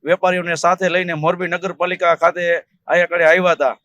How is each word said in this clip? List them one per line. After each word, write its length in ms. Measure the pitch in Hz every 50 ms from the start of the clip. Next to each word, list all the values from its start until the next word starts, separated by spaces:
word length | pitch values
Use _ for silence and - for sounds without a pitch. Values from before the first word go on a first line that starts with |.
| _
વેપારીઓને 520 | 143 175 185 - 180 180 180 175 170 170
સાથે 340 | 156 - 170 185 180 185 180
લઈને 240 | 165 180 185 180 170
મોરબી 340 | 151 151 160 180 175 185 170
નગરપાલિકા 680 | 170 180 175 190 175 _ 170 180 180 175 180 170 165
ખાતે 400 | 160 165 170 175 175 175 170 170
અહીંયા 480 | 165 - _ _ _ _ - 156 175 175
આગળ 200 | 170 170 175 170
આવ્યા 280 | 156 165 185 180 180
હતા 260 | 165 - 143 131 110 - _